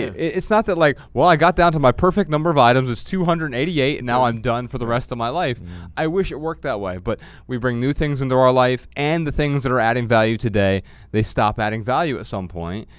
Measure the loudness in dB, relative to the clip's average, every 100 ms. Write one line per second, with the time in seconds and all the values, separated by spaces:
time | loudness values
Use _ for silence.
0 | -2 -4 -4 -4 0 0 2 2 2 2
1 | -4 2 4 6 4 4 2 4 2 4
2 | 2 2 0 0 2 4 6 6 2 -4
3 | -6 -2 0 0 -2 -4 -2 0 0 -2
4 | -2 0 0 0 -2 -4 -4 -6 -2 -2
5 | -4 -6 -4 -4 -4 -6 -10 -14 -12 -6
6 | -2 -2 -4 -4 -8 -6 -6 -4 -6 -6
7 | -6 -6 -8 -20 -10 -4 -2 -2 -2 -2
8 | -2 -2 0 4 4 6 2 0 -6 -6
9 | -2 -2 -2 -2 0 0 0 2 2 0
10 | 2 2 2 0 0 2 2 2 -2 -16
11 | -4 -2 -2 0 0 0 -4 -4 -4 -2
12 | -2 -4 -6 -8 -8 -8 -8 -8 -10